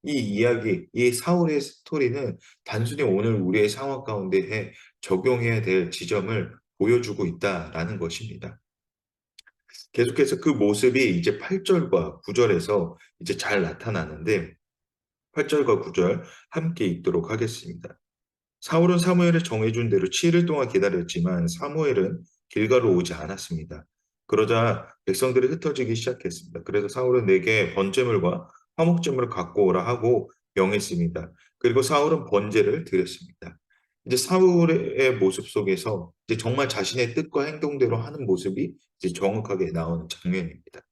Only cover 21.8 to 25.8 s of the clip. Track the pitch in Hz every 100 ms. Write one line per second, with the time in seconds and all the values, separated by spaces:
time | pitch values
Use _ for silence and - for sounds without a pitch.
21.8 | 147 110 95 - - _ _ - 107 98
22.8 | 117 90 85 82 80 98 - 82 78 76
23.8 | - _ _ _ _ 104 107 113 113 98
24.8 | - _ - 95 127 127 127 160 156 135